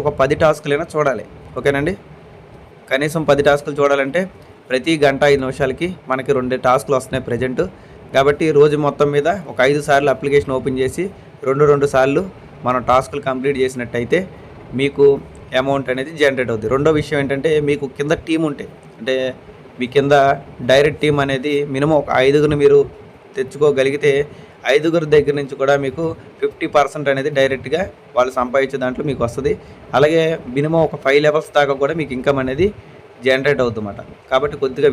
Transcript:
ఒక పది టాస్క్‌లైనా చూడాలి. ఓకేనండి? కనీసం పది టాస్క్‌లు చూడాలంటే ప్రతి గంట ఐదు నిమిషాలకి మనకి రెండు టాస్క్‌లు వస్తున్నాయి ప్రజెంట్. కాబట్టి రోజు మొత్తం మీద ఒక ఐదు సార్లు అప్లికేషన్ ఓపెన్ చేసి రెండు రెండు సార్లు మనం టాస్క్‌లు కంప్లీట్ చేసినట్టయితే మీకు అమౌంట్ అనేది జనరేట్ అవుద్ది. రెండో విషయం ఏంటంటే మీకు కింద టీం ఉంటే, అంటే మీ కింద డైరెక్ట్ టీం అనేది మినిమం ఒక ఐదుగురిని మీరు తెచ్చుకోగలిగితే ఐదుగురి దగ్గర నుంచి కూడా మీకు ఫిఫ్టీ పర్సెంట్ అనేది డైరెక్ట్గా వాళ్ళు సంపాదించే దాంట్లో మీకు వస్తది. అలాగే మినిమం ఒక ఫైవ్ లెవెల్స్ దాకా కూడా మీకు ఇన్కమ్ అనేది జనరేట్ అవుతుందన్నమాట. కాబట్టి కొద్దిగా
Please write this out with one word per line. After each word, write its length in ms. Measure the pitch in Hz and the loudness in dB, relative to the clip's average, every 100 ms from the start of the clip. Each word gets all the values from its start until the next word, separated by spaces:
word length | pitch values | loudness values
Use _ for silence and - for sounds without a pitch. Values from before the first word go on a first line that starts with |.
ఒక 80 | 147 147 | -2 0
పది 140 | 135 160 | 0 2
టాస్క్‌లైనా 440 | 160 156 151 143 170 151 | 2 0 -2 -4 -4 -2
చూడాలి. 280 | 143 117 - - - - | -2 -2 -8 -18 -14 -4
ఓకేనండి? 340 | 131 139 151 202 - - - - - - - - - | -2 0 -2 -6 -12 -20 -20 -20 -20 -20 -20 -20 -4
కనీసం 300 | 135 151 160 147 | -2 -2 -2 0
పది 120 | 143 143 | 2 4
టాస్క్‌లు 280 | 143 156 143 | 2 -2 -2
చూడాలంటే 420 | 143 139 135 170 185 - - - - | 2 2 0 -4 -6 -10 -20 -20 -6
ప్రతి 240 | 127 135 160 | -4 0 2
గంట 180 | 143 135 147 | 2 4 2
ఐదు 100 | 143 131 | 2 0
నిమిషాలకి 420 | 131 135 127 175 180 - | -4 -4 -2 -6 -8 -6
మనకి 200 | 131 131 135 | -4 0 -2
రెండు 180 | 123 123 127 | 0 -2 2
టాస్క్‌లు 280 | 127 135 135 | 0 2 -2
వస్తున్నాయి 260 | 127 131 123 | -2 -6 -4
ప్రజెంట్. 320 | 117 127 127 185 - - - - 131 | -4 -4 -4 -6 -8 -20 -20 -4 2
కాబట్టి 300 | 139 143 160 143 | 2 2 2 4
రోజు 160 | 147 151 147 | 4 4 -2
మొత్తం 220 | - 147 143 | 0 0 2
మీద 120 | 147 196 147 | 0 -2 -6
ఒక 60 | 120 127 | 0 2
ఐదు 120 | 147 147 | 2 2
సార్లు 220 | 139 143 120 | 2 2 0
అప్లికేషన్ 380 | 143 143 143 131 | 0 0 0 -2
ఓపెన్ 220 | 123 131 | -2 -2
చేసి 200 | 131 131 190 - - - 123 | -2 -4 -8 -10 -20 -8 -4
రెండు 180 | 139 147 | 2 4
రెండు 160 | 143 143 135 | 4 2 2
సార్లు 280 | 131 147 190 - - - 120 | 2 0 -2 -10 -20 -8 -4
మనం 140 | 127 120 | -2 2
టాస్క్‌లు 300 | 127 131 147 139 | 2 0 -6 -6
కంప్లీట్ 280 | 131 131 127 | -4 -2 0
చేసినట్టయితే 560 | 127 131 120 120 120 165 190 - - - - 123 | -2 -4 -6 -6 -2 -2 -2 -12 -20 -20 -12 -4
మీకు 260 | 139 139 139 139 - - - 127 | -2 4 4 4 -2 -20 -4 -2
అమౌంట్ 300 | 135 139 131 | 0 -2 -2
అనేది 180 | 127 135 165 | -6 -6 0
జనరేట్ 280 | 143 131 120 | 2 2 -2
అవుద్ది. 140 | 113 110 131 | -4 -2 0
రెండో 140 | 147 151 | 2 0
విషయం 160 | 147 147 | 0 -2
ఏంటంటే 280 | 139 139 151 151 147 | -2 -2 0 0 0
మీకు 160 | 147 139 - | -2 -4 -8
కింద 160 | 143 160 - | -4 -4 -2
టీం 140 | 160 160 | -2 -2
ఉంటే, 160 | 139 - - - - | -4 -12 -18 -20 -10
అంటే 160 | 113 131 131 123 - - - - | -4 -4 -4 -8 -16 -20 -20 -10
మీ 60 | 123 135 | -4 0
కింద 200 | 139 143 139 147 - - 123 | 2 4 4 0 -6 -8 2
డైరెక్ట్ 300 | 135 147 - | 4 4 0
టీం 120 | 151 147 | 0 0
అనేది 300 | 139 135 143 143 147 | 0 -2 -2 -2 -2
మినిమం 220 | 135 147 156 | -2 0 0
ఒక 80 | 139 123 131 | 2 2 4
ఐదుగురిని 320 | 143 151 147 | 4 2 4
మీరు 140 | 143 143 135 - - - - - | 6 6 4 -4 -20 -20 -14 -10
తెచ్చుకోగలిగితే 760 | 131 139 151 131 135 143 147 139 147 - - - 120 | -8 0 0 2 0 0 2 2 -2 -10 -20 -8 0
ఐదుగురి 340 | 143 156 165 151 147 | 2 2 2 4 4
దగ్గర 180 | 139 147 | 4 -2
నుంచి 160 | 139 131 | -6 -2
కూడా 120 | 135 143 139 | 2 2 0
మీకు 180 | 127 165 165 - - | -4 -6 -6 -14 -6
ఫిఫ్టీ 280 | 143 - 160 151 | -6 -4 -2 0
పర్సెంట్ 320 | 135 151 143 | 0 -2 -4
అనేది 180 | 135 139 139 | -2 -2 0
డైరెక్ట్గా 420 | 135 131 131 156 202 - - 120 | 0 -2 -4 -6 -6 -10 -8 -2
వాళ్ళు 160 | 127 131 | -2 -2
సంపాదించే 380 | 123 135 135 135 | -2 0 -2 -2
దాంట్లో 200 | 127 127 151 | -6 -4 -6
మీకు 120 | 123 117 | -4 -4
వస్తది. 280 | 123 135 - - - - 123 | -4 -4 -6 -8 -20 -4 2
అలాగే 260 | 151 165 160 165 127 127 | 2 2 0 -4 -6 -4
మినిమం 240 | 151 165 156 | -2 0 0
ఒక 100 | 147 | -2
ఫైవ్ 160 | 135 143 151 | 0 2 4
లెవెల్స్ 260 | 151 151 147 | 0 0 0
దాకా 160 | 139 135 | 0 0
కూడా 120 | 139 165 | -2 -2
మీకు 120 | 139 127 | -6 -4
ఇన్కమ్ 220 | 127 139 | -2 -2
అనేది 240 | 131 135 190 208 - - - - 123 | -2 -2 -2 -4 -14 -20 -20 -6 0
జనరేట్ 340 | 131 135 143 123 | 0 2 0 0
అవుతుందన్నమాట. 360 | 110 104 101 110 - - | -4 -8 -12 -16 -20 -4
కాబట్టి 240 | 131 147 147 | -2 -2 -4
కొద్దిగా 260 | 135 123 143 | -6 0 2